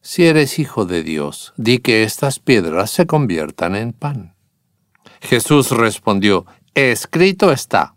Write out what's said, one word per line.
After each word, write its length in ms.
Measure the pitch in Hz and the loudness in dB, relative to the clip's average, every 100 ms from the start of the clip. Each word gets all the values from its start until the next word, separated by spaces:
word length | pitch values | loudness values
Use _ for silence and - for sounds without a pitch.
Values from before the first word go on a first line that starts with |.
'Si 220 | - - 170 | -8 2 4
eres 320 | 156 139 - | 4 2 -2
hijo 280 | 139 - 95 | -4 -4 -2
de 180 | 87 | -2
Dios, 500 | 80 78 73 - - - | -4 -6 -6 -10 -16 -6
di 200 | 117 123 | 0 0
que 240 | - 110 | 2 0
estas 380 | 110 - 139 - | 0 -2 -4 -4
piedras 500 | - 117 82 82 104 | 2 2 2 -2 -2
se 160 | - 175 | 0 0
conviertan 680 | 156 131 82 73 - 85 98 | 0 0 -2 -6 -6 -4 -4
en 180 | 117 | -6
pan'". 400 | 113 147 135 85 _ _ _ _ _ _ _ - _ | -8 -8 -8 -12 _ _ _ _ _ _ _ -20 _
Jesús 480 | - 123 - 147 127 | -2 -2 2 2 2
respondió, 800 | 120 113 - - 98 101 92 - _ _ | 0 0 0 -2 0 2 2 -2 _ _
"Escrito 760 | - 131 113 - 165 190 190 196 | 0 0 0 -4 2 2 4 2
está 420 | 135 - 101 - | 2 0 0 0